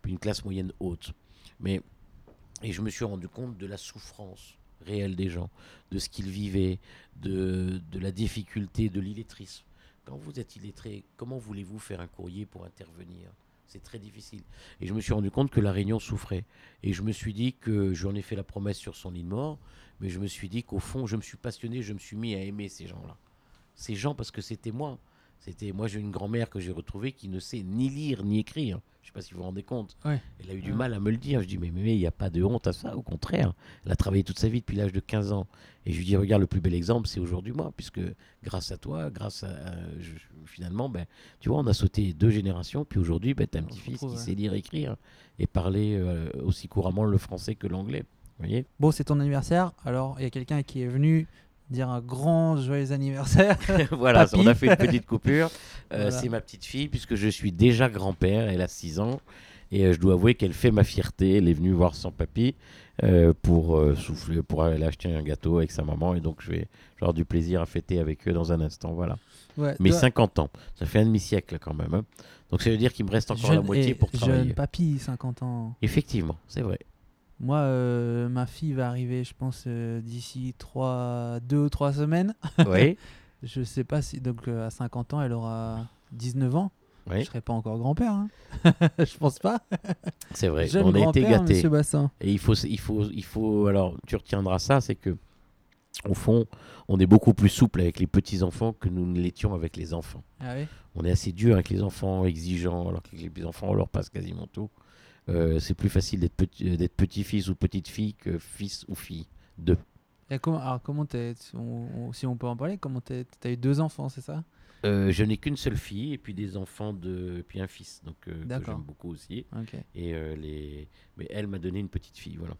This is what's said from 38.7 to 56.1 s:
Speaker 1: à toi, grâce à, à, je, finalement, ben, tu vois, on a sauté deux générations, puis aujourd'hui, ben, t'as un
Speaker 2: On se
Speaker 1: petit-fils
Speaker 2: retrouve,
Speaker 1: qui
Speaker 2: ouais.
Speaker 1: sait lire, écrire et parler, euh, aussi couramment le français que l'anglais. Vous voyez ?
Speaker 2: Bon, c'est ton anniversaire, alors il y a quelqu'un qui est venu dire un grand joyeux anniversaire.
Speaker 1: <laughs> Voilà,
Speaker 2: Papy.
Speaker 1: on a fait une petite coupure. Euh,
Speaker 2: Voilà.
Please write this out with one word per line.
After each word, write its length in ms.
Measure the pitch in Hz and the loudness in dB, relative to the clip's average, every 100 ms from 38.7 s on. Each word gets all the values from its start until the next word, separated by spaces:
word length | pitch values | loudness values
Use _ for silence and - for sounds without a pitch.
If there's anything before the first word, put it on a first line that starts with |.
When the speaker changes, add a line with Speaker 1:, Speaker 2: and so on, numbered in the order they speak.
Speaker 1:
à 60 | 87 | -10
toi, 320 | - 78 76 | -8 -6 -8
grâce 340 | 104 104 - | -8 -10 -10
à, 60 | 95 | -12
à, 240 | 87 90 87 82 82 | -10 -12 -12 -12 -14
je, 120 | 85 80 _ 78 78 | -14 -16 _ -20 -20
finalement, 420 | - 87 101 131 | -14 -8 -6 -6
ben, 160 | 92 85 _ - _ | -8 -10 _ -20 _
tu 120 | - | -2
vois, 80 | 143 | 0
on 60 | 127 | 2
a 80 | |
sauté 380 | - 98 - 101 | 2 2 2 -2
deux 160 | 78 110 | 4 4
générations, 540 | 107 98 87 87 139 | 4 0 -4 -6 -6
puis 140 | 147 101 | -2 0
aujourd'hui, 360 | 82 82 117 | 0 0 0
ben, 120 | 135 - | 0 -2
t'as 140 | 85 | -2
un 20 | |
Speaker 2:
On 40 | 80 | -8
se 60 | |
Speaker 1:
petit-fils 180 | 104 - | -10 -12
Speaker 2:
retrouve, 160 | 123 135 | -10 -8
Speaker 1:
qui 40 | 120 | -8
Speaker 2:
ouais. 80 | |
Speaker 1:
sait 100 | 117 | -6
lire, 200 | 101 104 | -4 -2
écrire 420 | 98 - 160 143 - _ - _ - | -4 -4 -6 -6 -8 _ -20 _ -4
et 80 | 92 | 0
parler, 480 | 95 92 98 107 104 | 0 2 2 2 0
euh, 320 | 90 85 82 65 | 0 -2 -4 -4
aussi 240 | 78 - - | -2 -2 -2
couramment 380 | - 90 95 | -2 0 2
le 140 | 107 101 | 4 2
français 360 | - 90 101 | 0 -10 -8
que 120 | 110 98 | -6 -6
l'anglais. 360 | 92 101 131 - _ - - | -6 -6 -8 -10 _ -20 -10
Vous 80 | 104 | -4
voyez ? 200 | 110 135 _ | -4 -4 _
Speaker 2:
Bon, 100 | 151 | 2
c'est 140 | 151 | 2
ton 160 | 143 147 | 0 2
anniversaire, 520 | 143 139 - 170 180 - | 2 0 2 2 2 -4
alors 320 | - 123 135 135 | -4 -4 -4 -4
il 60 | |
y 20 | 131 | -6
a 40 | |
quelqu'un 320 | 131 123 151 | -6 -2 -2
qui 160 | 139 131 | -2 -4
est 60 | 123 | -2
venu 400 | 131 151 160 160 - _ _ - | 2 6 4 2 -12 _ _ -8
dire 180 | 127 127 | -4 -2
un 120 | 123 | -4
grand 560 | 120 127 151 165 165 156 | -6 -2 2 4 4 2
joyeux 360 | 131 143 135 | 0 -2 -2
anniversaire. 680 | 139 139 135 135 165 196 180 - 190 | -2 -2 -4 4 6 8 4 2 2
Speaker 1:
<laughs> 140 | 143 | 2
Voilà, 360 | 147 127 117 95 | 4 8 8 8
Speaker 2:
Papy. 100 | 101 | 6
Speaker 1:
on 60 | 104 | 8
a 80 | |
fait 120 | 120 135 | 8 6
une 80 | 185 | 6
petite 280 | 123 123 | 6 2
coupure. 420 | - 110 - 143 165 - - - - | 0 -2 2 2 2 -2 -16 -18 -8
Euh, 40 | - | -2
Speaker 2:
Voilà. 140 | 104 | 0